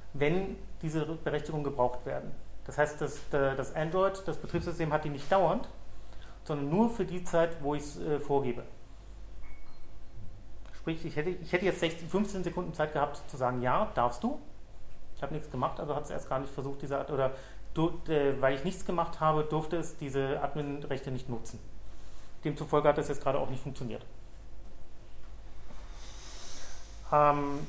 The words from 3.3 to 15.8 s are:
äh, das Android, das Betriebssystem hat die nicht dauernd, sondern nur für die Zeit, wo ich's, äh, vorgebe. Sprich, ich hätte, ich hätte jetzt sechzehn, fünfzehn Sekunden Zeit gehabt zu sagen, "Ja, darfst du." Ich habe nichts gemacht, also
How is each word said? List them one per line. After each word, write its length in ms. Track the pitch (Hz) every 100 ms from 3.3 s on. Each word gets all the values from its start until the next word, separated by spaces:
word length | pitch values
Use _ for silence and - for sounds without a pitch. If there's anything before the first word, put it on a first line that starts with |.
äh, 220 | 147 135
das 200 | 131 131
Android, 520 | 165 160 185 190 190 -
das 120 | 151
Betriebssystem 540 | - 170 170 165 160
hat 120 | 151
die 60 | 151
nicht 200 | 143 -
dauernd, 380 | 190 165 220 - - - - - - - -
sondern 260 | - 147 143
nur 200 | 180 233
für 140 | -
die 180 | 175 180
Zeit, 400 | 180 170 165 -
wo 120 | 139
ich's, 240 | 147 147 -
äh, 200 | 160 147
vorgebe. 440 | 143 139 127 117 - - - - - - - - - - - - - - - - - - - - - -
Sprich, 280 | - 160
ich 100 | 160
hätte, 160 | 151 160
ich 220 | 175 165
hätte 140 | 180 185
jetzt 140 | 170
sechzehn, 280 | 165 165 170
fünfzehn 340 | 190 202 190
Sekunden 300 | 175 175 175
Zeit 200 | 160 151
gehabt 300 | 151 143 143 -
zu 80 | 135
sagen, 240 | 127 127
"Ja, 300 | 123 156 214
darfst 280 | - 120 -
du." 180 | 233 285 - - - - - - -
Ich 80 | -
habe 120 | 143
nichts 160 | 156 -
gemacht, 280 | 127 151
also 160 | -